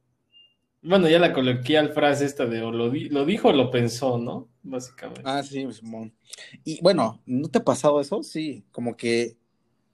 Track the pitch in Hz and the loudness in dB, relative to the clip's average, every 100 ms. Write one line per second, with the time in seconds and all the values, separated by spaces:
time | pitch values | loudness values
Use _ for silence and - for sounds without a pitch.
0 | _ _ _ _ _ _ _ _ 156 196 | _ _ _ _ _ _ _ _ 0 4
1 | 165 165 170 135 127 123 123 151 147 151 | 6 6 4 2 0 0 2 2 2 2
2 | 147 135 143 - 123 113 113 117 117 147 | 2 2 0 -2 -4 -4 -4 -2 -2 -2
3 | 165 143 143 214 240 151 127 127 120 - | -2 -2 0 2 4 4 2 0 0 -2
4 | 135 120 120 170 - _ 135 131 127 - | -2 -2 -4 -10 -14 _ -12 -10 -12 -16
5 | - 120 131 139 139 139 135 107 113 113 | -18 -12 -6 -6 -6 -8 -10 -12 -14 -14
6 | 110 - _ - - - 160 151 170 185 | -14 -18 _ -20 -20 -16 -12 0 2 4
7 | 110 110 - 127 156 226 - 123 151 147 | 0 -4 -6 -4 0 0 0 2 2 2
8 | 143 208 - 160 156 123 - - 120 110 | 0 -6 -6 -8 -8 -10 -14 -10 -10 -6
9 | 120 117 117 - _ _ _ _ _ | -2 0 -2 -8 _ _ _ _ _